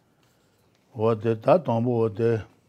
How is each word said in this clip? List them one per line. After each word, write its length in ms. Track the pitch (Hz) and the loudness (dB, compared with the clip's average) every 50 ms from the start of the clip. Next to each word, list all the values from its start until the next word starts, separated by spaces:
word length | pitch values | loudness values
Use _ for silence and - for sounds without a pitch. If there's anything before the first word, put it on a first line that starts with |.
| _ _ _ _ _ _ _ _ _ _ _ _ _ _ _ _ _ _ - | _ _ _ _ _ _ _ _ _ _ _ _ _ _ _ _ _ _ -6
Wā 200 | 110 107 113 117 104 | -2 0 0 0 0
tē, 160 | 104 117 113 110 - | -2 -2 -2 0 2
tā 140 | 135 156 185 147 | 4 4 4 2
tāmbu 320 | 127 117 113 117 127 120 113 | 0 -2 0 0 0 0 0
wā 100 | 113 113 101 | 0 -2 -2
tē, 140 | 110 113 117 113 107 92 - _ _ _ | 0 0 0 0 -2 -4 -10 _ _ _